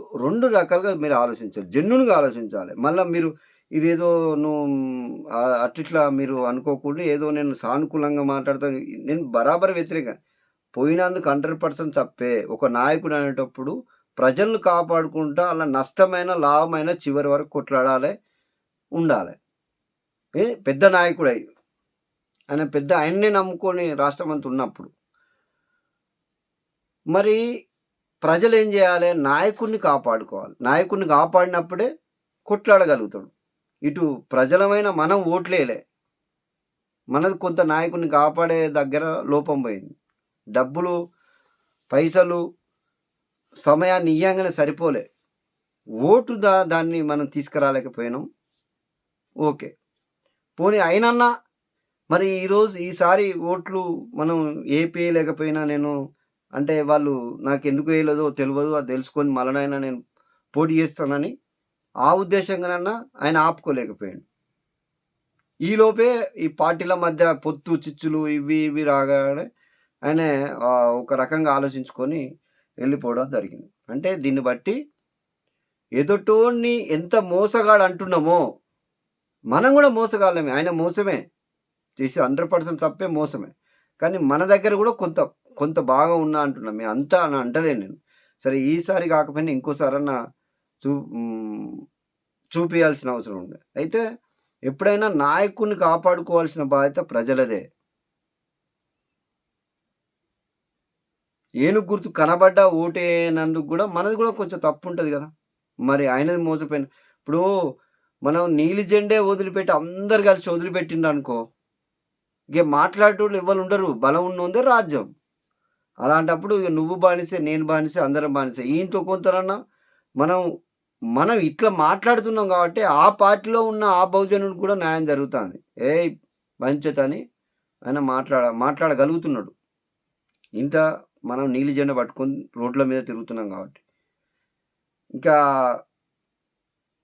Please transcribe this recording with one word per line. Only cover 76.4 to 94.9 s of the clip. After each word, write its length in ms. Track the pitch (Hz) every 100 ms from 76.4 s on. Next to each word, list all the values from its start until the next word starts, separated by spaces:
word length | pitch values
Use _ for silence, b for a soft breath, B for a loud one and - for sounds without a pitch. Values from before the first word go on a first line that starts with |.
| 233 240 240 240 180
ఎంత 240 | 156 175 220
మోసగాడు 680 | 185 180 208 226 214 214
అంటున్నామో 560 | 185 180 185 175 156 175 123 - _ _ _ _ _ _ _ _ -
మనం 280 | 139 247
కూడా 160 | 285 285
మోసగాళ్ళమే. 640 | 226 226 214 196 170 147
ఆయన 180 | 135 170
మోసమే 480 | 165 170 190 196 147 - _ _ _ _ _ _ -
చేసి 160 | 135 175
హండ్రెడ్ 300 | 127 139 170
పర్సెంట్ 300 | 175 160 160
తప్పే, 260 | 160 - 185
మోసమే. 420 | 156 147 139 95 _ _ _ _ -
కానీ 160 | 160 185
మన 280 | 139 147 190
దగ్గర 280 | 196 208 202
కూడా 160 | 226
కొంత, 280 | 233 180 160 147 _ _ -
కొంత 220 | 151 160
బాగా 360 | 131 131 160 170
ఉన్నా 240 | 156 151
అంటున్నాం. 340 | 143 - 110 107
మేము 160 | 110
అంతా 260 | 117 143 185
అని 120 | 160 139
అంటలేను 440 | 123 151 160 120
నేను. 180 | 95 - _ _ _ _
సరే, 140 | 135 135
ఈసారి 500 | 135 165 170 185 170
కాకపోయినా 420 | 156 147 147 160
ఇంకోసారన్నా 640 | 131 143 143 139 139 143 127 120 _ _ _ _ _
చూ-, 240 | 135 143 -
మ్, 720 | 113 117 110 107 107 113 - - _ _ _ _ _ _
చూపియాల్సిన 580 | 165 170 165 160 143 131
అవసరం 280 | 120 110 95
ఉంది. 160 | 87 - _ 135
అయితే 420 | 165 220 226 240 _ _ _ _
ఎప్పుడైనా 440 | 131 139 196